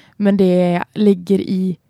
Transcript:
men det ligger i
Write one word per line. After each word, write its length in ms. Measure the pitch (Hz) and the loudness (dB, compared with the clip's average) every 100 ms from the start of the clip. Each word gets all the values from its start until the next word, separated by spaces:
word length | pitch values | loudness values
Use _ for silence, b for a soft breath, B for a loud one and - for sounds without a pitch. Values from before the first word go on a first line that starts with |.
| b - | b -4
men 160 | 208 196 | 0 2
det 460 | 185 180 180 175 - | 2 2 2 -2 -4
ligger 460 | - 208 185 175 190 | 0 2 2 0 -2
i 380 | - 185 185 165 | -2 -4 -4 -6